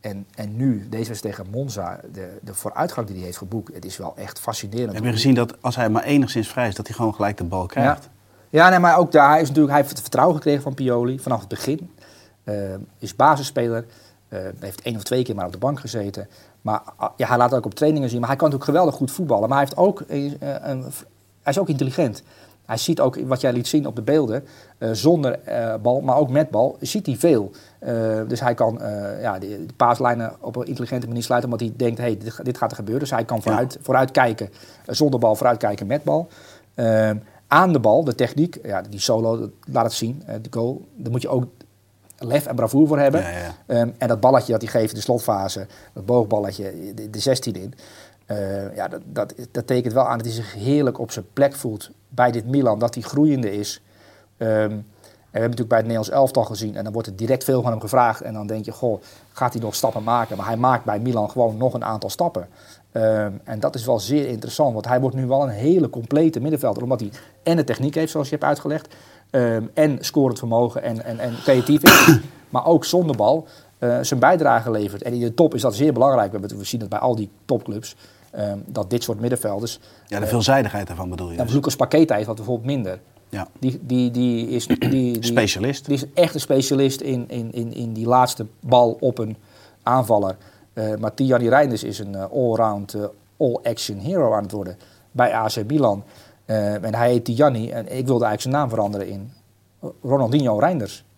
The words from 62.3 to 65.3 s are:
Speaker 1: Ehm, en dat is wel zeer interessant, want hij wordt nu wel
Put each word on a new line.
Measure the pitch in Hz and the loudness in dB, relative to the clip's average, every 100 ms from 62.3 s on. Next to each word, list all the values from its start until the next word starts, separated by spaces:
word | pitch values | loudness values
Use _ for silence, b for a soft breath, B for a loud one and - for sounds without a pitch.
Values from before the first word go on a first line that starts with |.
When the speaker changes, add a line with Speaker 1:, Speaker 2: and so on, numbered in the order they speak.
| - 87 B B B _ | -2 -10 B B B _
Speaker 1:
Ehm, | 113 110 110 104 98 | 0 2 2 0 -6
en | - 110 | -10 -4
dat | 139 | -2
is | 135 | -2
wel | 113 117 | -2 -2
zeer | 98 147 135 | 2 0 0
interessant, | 113 113 - 147 | -6 -8 0 0
want | 113 117 | 0 0
hij | 127 | 2
wordt | 131 127 | 2 -2
nu | |
wel | 127 | 0